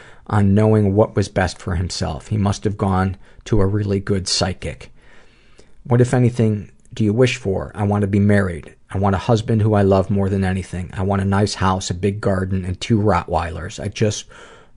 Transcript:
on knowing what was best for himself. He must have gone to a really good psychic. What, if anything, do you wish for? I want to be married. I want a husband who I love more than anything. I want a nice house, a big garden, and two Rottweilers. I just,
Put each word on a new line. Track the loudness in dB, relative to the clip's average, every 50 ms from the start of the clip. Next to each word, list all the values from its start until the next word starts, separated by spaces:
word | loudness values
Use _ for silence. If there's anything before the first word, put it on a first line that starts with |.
| -20 -20 -20 -20 -6
on | -2 2 2 4 4 4
knowing | 4 6 6 4 4 4 4 4
what | 4 2 2 2
was | -2 -2 0
best | 0 -2 -2 -2 -2 -6
for | -6 -4 -4
himself. | -4 -4 -4 -6 -6 -6 -6 -6 -8 -6 -4
He | -2
must | 0 0 0 -2 -2 -2
have | -4 -2 0
gone | 0 0 2 2 0 0 -2 -6 -12 -20 -20 -20 -4
to | 0 2 4
a | 4
really | 4 2 0 0 0 -2 -2
good | 0 -2 -2 -2 -2
psychic. | -2 -2 -2 -2 -2 -4 -6 -8 -10 -10 -12 -16 -20 -20 -20 -20 -20 -20 -20 -20 -20 _ _ _ _ -20 -20 -20 -20 -20 -20 -2
What, | 0 2 4
if | 4 4 4
anything, | 2 2 2 2 2 0 0 0 -2 -6 -12 -18 _ _ -16
do | -4 -2 0
you | 0 2
wish | 2 2 2 2
for? | -2 -4 -4 -4 -4 -6 -8 -6
I | -4 -2
want | 0 0 0
to | 0
be | 0 2 2
married. | 4 4 4 4 2 0 -4 -8 -12 -16 -20 _ -16 _
I | -6
want | -2 0 0 0
a | 0
husband | 0 0 0 0 0 0 0 2
who | 2 2 2
I | 2 4
love | 4 4 2 2 0
more | 0 0 0
than | 0 0 0 0
anything. | -2 -2 -4 -6 -8 -10 -10 -10 -10 -8
I | -6 -4
want | -2 -2 -2
a | 0
nice | 0 2 2 0 0 -2
house, | -2 0 0 0 -2 -4 -6
a | -6
big | -2 -2 -2 -2 -2
garden, | -2 -2 0 0 -2 -2 -2 -4 -4
and | -4 -6 -6
two | -2 0 0
Rottweilers. | 2 2 2 2 0 0 -2 -2 -2 -2 -4 -8 -10 -10 -12 -10 -8
I | -8
just, | -8 -4 -2 -2 -2 -2 -4 -10 -14 -20 -20 -20 -20 -20 -20 -20 -20 -20